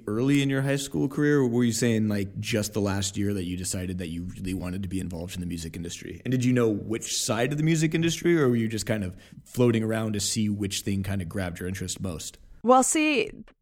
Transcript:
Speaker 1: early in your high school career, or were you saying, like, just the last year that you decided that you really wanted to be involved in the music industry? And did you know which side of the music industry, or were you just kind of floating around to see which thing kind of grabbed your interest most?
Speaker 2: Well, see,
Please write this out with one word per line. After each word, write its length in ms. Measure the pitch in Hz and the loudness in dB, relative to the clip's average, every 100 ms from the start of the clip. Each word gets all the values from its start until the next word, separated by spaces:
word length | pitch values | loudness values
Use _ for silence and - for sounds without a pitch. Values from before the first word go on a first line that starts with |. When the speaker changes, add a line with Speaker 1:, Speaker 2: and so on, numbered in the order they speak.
| - | -4
Speaker 1:
early 340 | 107 135 143 | 0 2 4
in 80 | 139 | 4
your 120 | 135 | 2
high 160 | 139 139 | 0 0
school 320 | 139 156 143 | -2 -2 -2
career, 300 | 151 147 147 | 2 4 4
or 80 | 127 | 4
were 160 | 120 120 | 4 2
you 80 | |
saying, 340 | 107 120 110 107 | 2 2 2 2
like, 320 | 101 98 - | 0 -4 -6
just 320 | 104 113 104 | -2 0 0
the 80 | 110 | 0
last 380 | 101 95 101 107 | 0 0 -2 -2
year 160 | 101 | -2
that 100 | 101 | -2
you 140 | 87 90 | -4 -4
decided 400 | 90 95 90 90 | -4 -4 -4 -6
that 100 | 87 | -6
you 160 | 85 90 - | -6 -8 -8
really 160 | 95 | -6
wanted 300 | 95 90 92 | -4 -4 -4
to 40 | 95 | -4
be 140 | 92 | -4
involved 340 | 90 85 87 92 | -4 -6 -8 -6
in 60 | |
the 40 | 87 | -6
music 280 | 85 80 87 | -6 -8 -8
industry? 460 | 85 - - 87 | -10 -10 -12 -10
And 80 | 123 | -2
did 140 | 127 123 | 0 2
you 80 | |
know 160 | 123 113 | 4 4
which 480 | 101 101 113 - - | 2 -2 -6 -4 -4
side 340 | - 110 135 | 0 0 0
of 60 | 147 | 2
the 60 | 156 | 2
music 280 | 160 160 | 2 2
industry, 460 | 160 165 - 170 165 | 2 0 0 2 4
or 80 | 131 | 4
were 80 | 120 | 2
you 140 | 113 | 0
just 160 | 110 - | -2 -2
kind 180 | 110 | -2
of 140 | 92 - - - | -2 -8 -16 -20
floating 400 | - 127 123 113 | -6 2 4 4
around 300 | 110 110 110 | 2 -2 -2
to 80 | 104 | -2
see 260 | - 117 107 | -2 0 0
which 320 | 101 101 - | 0 -2 -4
thing 240 | 110 98 | -2 -2
kind 180 | 95 98 | -2 -4
of 60 | 85 | -4
grabbed 320 | 101 90 85 | -4 -4 -4
your 80 | 90 | -6
interest 320 | 95 92 - | -6 -6 -6
most? 380 | 95 76 - - - - | -6 -6 -10 -16 -20 -2
Speaker 2:
Well, 200 | 226 254 | 6 6
see, 480 | 254 320 311 277 - - - _ | 6 2 2 2 -2 -6 -20 _